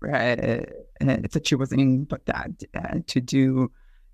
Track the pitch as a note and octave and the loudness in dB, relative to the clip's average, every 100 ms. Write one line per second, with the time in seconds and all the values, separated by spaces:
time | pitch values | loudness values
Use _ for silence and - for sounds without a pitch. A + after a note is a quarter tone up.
0 | - C#3 A#2+ A#2 - A#2 - - - - | -4 0 0 0 0 -2 -4 -14 -18 -2
1 | C3+ C3 A2 D#3 - C3 C3+ C3+ C3+ C3 | 0 0 -2 -4 0 0 2 2 4 4
2 | D3 C3+ - - - - - - - F3 | 0 -6 -4 -4 -4 -10 -12 -10 -6 -6
3 | - B2+ B2 C3+ C3 C3 B2 - - _ | -2 -2 2 4 4 4 0 -4 -20 _
4 | _ | _